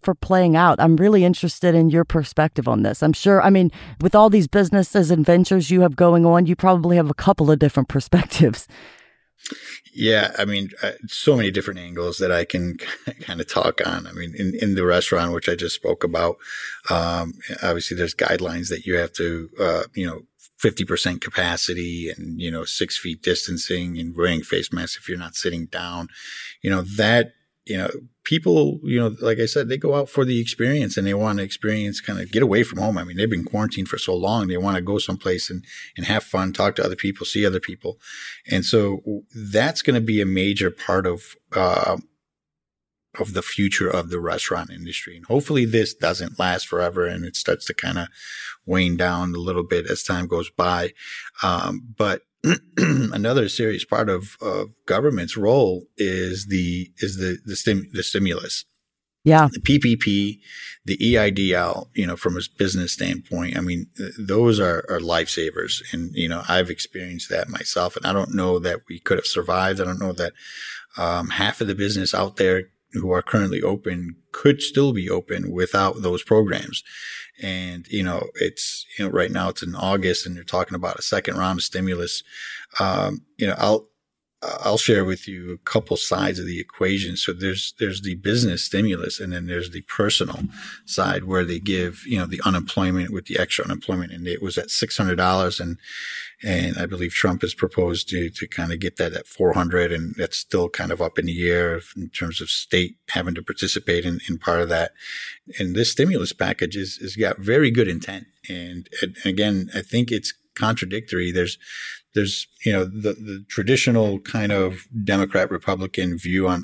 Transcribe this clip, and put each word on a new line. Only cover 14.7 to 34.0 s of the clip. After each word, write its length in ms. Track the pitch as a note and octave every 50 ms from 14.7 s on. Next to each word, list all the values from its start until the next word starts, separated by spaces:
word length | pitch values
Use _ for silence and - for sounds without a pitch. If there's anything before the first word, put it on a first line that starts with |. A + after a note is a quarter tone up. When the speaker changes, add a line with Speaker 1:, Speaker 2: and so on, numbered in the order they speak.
| G2
Speaker 2:
the 100 | F#2+ F2+
restaurant, 460 | F2 F2 F2+ - - F#2+ F2 E2+ E2+ E2+
which 140 | E2 - F2
I 60 | F2
just 200 | E2+ F2 E2 -
spoke 280 | - - - F2 - -
about, 320 | E2+ E2 E2 E2+ E2+ - _ - - - - - - - - - -
um, 460 | F2 E2+ E2+ E2+ E2+ E2+ E2+ E2 - - - - - -
obviously 340 | - F2+ E2+ E2+ - - -
there's 180 | F2 F2 F2 -
guidelines 540 | - - - F#2+ F2+ F#2 E2+ E2 F2 F2+ F2+
that 160 | F2 D#2 -
you 100 | F#2 F2
have 160 | E2+ E2+ E2 -
to, 340 | - F2 E2+ E2+ E2 E2 D#2+ - -
uh, 220 | G2 E2+ E2 E2+ - - -
you 120 | G2+ F2+
know, 160 | E2+ D#2+ D#2+ - _ _ _ - - _ -
fifty 260 | - G#2+ - - F#2+
percent 360 | - E2+ - - F#2 F2 -
capacity 880 | - - - - F2+ F2 E2+ - - - F2 F2+ F2 F2 E2+ E2+ E2 D#2
and, 320 | - - E2 E2 E2 F2+
you 100 | F2 E2
know, 140 | E2 E2 D2+
six 320 | - - - G2 - -
feet 240 | - - F2 D#2+ -
distancing 760 | - F2+ F2 - - - F2+ D#2+ - - F#2 F2 F2 F2 E2+ E2
and 180 | E2 E2+ E2+
wearing 260 | E2+ F2 F2+ E2 D#2
face 300 | D2 - - F2+ F2+ -
masks 240 | F#2 E2+ E2+ - -
if 120 | - - -
you're 100 | F2+ F2
not 160 | F2 D#2+ -
sitting 320 | - - F2+ E2+ E2+ E2
down. 400 | D#2+ - F2 F2 F2 F2 E2+ E2 - - - - - - - - - - -
You 80 | - F#2+
know, 120 | F#2+ F#2
that, 500 | F2+ F#2+ G2+ A2 G#2 G#2+ A#2 A#2+ A#2 - _ _ _ _ _ _ _
you 120 | - G#2
know, 140 | F#2 F#2+ - - - - - _ _
people, 560 | - - D#3+ D#3+ D#3+ F#3 E3 D#3 C#3+ C#3+ C#3+ D3+ D3+
you 140 | C#3 B2 A#2+
know, 160 | A#2 G#2+ A2 -
like 200 | B2 A#2 A2+ G#2
I 60 | A2+
said, 220 | A2 - D3 B2+ A#2
they 80 | C3
go 200 | D3 D#3 D3+ C#3
out 120 | C#3+ C#3 -
for 160 | - C#3+ C3
the 160 | B2+ B2 A#2
experience 560 | A#2 A#2 - - A#2 B2+ D3 D3 C3 - -
and 80 | - G2
they 100 | G2 G2
wanna 280 | G2+ G#2+ G#2+ G2+ G2+
experience, 580 | F#2+ G2 - - - G#2+ G#2+ G#2+ G2+ G2+ F#2+ -
kinda 260 | - - G2+ F#2 F#2
get 160 | F#2+ G#2 A2+ C#3
away 180 | A2 G2 A#2
from 160 | - - - F#2+
home. 180 | G2+ A2 G#2
I 60 | F2
mean, 140 | E2+ F2 F2
they've 120 | F#2 G#2+ A#2
been 140 | G#2+ E2+ -
quarantined 440 | - G#2 G#2 G#2+ - - G2 F#2 -
for 100 | -
so 160 | -